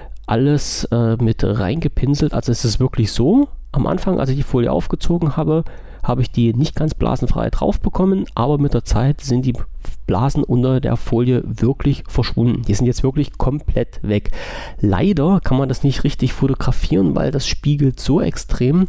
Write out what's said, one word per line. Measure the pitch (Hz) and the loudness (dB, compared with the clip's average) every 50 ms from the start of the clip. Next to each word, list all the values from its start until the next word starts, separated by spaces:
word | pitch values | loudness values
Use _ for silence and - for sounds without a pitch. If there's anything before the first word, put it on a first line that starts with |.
| - - - - - | -12 -12 -14 -14 -6
alles, | - 107 113 131 143 147 143 - - - - - | -2 0 2 2 2 2 0 0 -2 -4 -6 -4
äh, | - - 117 117 113 113 | -2 0 0 2 2 2
mit | 120 120 110 113 - - | 2 2 0 2 2 0
reingepinselt. | 101 104 113 98 90 120 165 160 143 - - - 127 143 143 156 143 - | 0 0 0 0 0 -2 0 -2 -2 0 0 0 2 2 2 0 0 0
Also | 123 - - | -2 -2 -2
es | 120 - - | -2 0 0
ist | 117 104 - | 0 0 2
wirklich | 127 123 - - 113 104 | 0 0 2 0 0 0
so, | - - 117 143 214 269 285 285 - - - - | 0 0 2 4 4 4 2 2 -2 -8 -12 -6
am | - - - - | -2 -2 0 0
Anfang, | - 202 - 196 185 - | 0 0 0 0 0 0
als | - 131 | 0 0
ich | 127 | 0
die | 139 - | -2 -2
Folie | - - 127 117 120 | 0 0 0 0 0
aufgezogen | 135 - - - - - - - 175 170 170 151 131 - | 0 0 0 -2 -2 0 2 2 2 2 0 0 0 0
habe, | 156 147 156 165 165 - - - - - - - - | 0 0 0 0 -2 -4 -6 -10 -14 -14 -8 -4 -2
habe | - 123 127 | 0 0 0
ich | 127 - | 0 0
die | - - 117 117 113 | 0 2 2 2 2
nicht | 117 147 156 - | 2 0 0 0
ganz | - 151 156 - | -2 -2 -2 -2
blasenfrei | - - 117 123 120 127 117 - - 113 110 | -2 -2 -2 0 0 2 2 2 2 2 0
drauf | - - - - 208 - | 0 0 0 0 0 0
bekommen, | - - - - 185 190 190 190 - - - | -2 0 0 2 2 2 2 0 -2 -4 -4
aber | - 117 131 147 143 | -2 0 0 2 2
mit | 143 143 - | 2 2 0
der | 120 - | 0 0
Zeit | - - 110 120 135 147 - | 0 0 2 2 2 0 0
sind | - 131 120 123 127 | -2 0 0 0 2
die | 127 123 - - - - - - - - - - | 0 0 0 -4 -4 -6 -6 -6 -6 -6 -4 -4
Blasen | - - 92 117 139 - 151 139 | -2 0 0 0 2 2 0 0
unter | - 123 123 120 127 131 131 | 2 2 2 2 2 2 2
der | 131 120 120 120 | 0 0 -2 -2
Folie | - - - 113 123 127 127 123 - | 0 0 0 2 2 2 2 0 0
wirklich | - 117 - 113 120 139 - - 143 139 - - - | -4 -4 0 0 0 0 0 0 0 0 0 -4 -4
verschwunden. | - - 120 - - - 117 120 117 - 123 | -2 -2 -2 0 0 0 0 2 0 0 0
Die | - 98 | 0 0
sind | 101 127 120 | 2 2 0
jetzt | 120 - - | 0 0 0
wirklich | 135 135 151 143 - - - | 0 0 0 -2 -4 -2 -2
komplett | - 131 131 151 - - - - 117 - - - - | 0 0 0 0 -2 0 0 0 -2 -2 -4 -6 -2
weg. | 104 104 104 - - - - - - - - - - - - | 0 0 0 2 0 -2 -2 -4 -8 -10 -12 -12 -12 -4 -2
Leider | - 101 95 90 127 196 208 143 135 170 196 185 | 0 0 2 2 2 2 2 2 2 2 2 2
kann | - - 131 127 | 2 2 2 2
man | 139 131 | 2 0
das | 127 - - | -2 0 0
nicht | 139 127 - - | 0 0 2 0
richtig | 156 - - 139 131 - | 0 0 0 -2 -2 0
fotografieren, | - - 135 135 - - 127 127 - - - 156 190 190 160 139 | 0 0 0 0 0 0 2 2 2 2 2 2 2 2 2 2
weil | - 151 147 | 0 0 0
das | 135 139 - - | -2 -2 -2 -2
spiegelt | - - - 143 147 143 143 135 127 - | -4 -2 0 0 0 2 2 0 0 -2
so | - - 135 185 | -2 0 0 0
extrem, | - - - - - - - - 120 127 151 180 190 | 0 0 -2 -4 -4 -2 -2 0 2 2 2 2 2